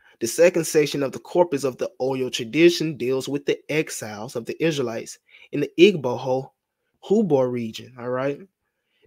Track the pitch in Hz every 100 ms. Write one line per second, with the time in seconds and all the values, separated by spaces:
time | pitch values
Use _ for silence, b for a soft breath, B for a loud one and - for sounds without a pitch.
0 | b b 117 - 170 175 156 160 147 147
1 | 135 113 - 175 175 139 135 120 120 -
2 | 131 131 127 - 117 139 170 170 160 135
3 | 120 131 127 143 143 147 _ 147 160 -
4 | 113 104 110 127 113 - 156 143 120 113
5 | 113 - b b b 143 143 - 190 175
6 | 127 123 131 131 135 _ _ _ _ _
7 | - 202 208 139 127 123 113 107 113 127
8 | 120 127 139 143 190 _ _ _ _ _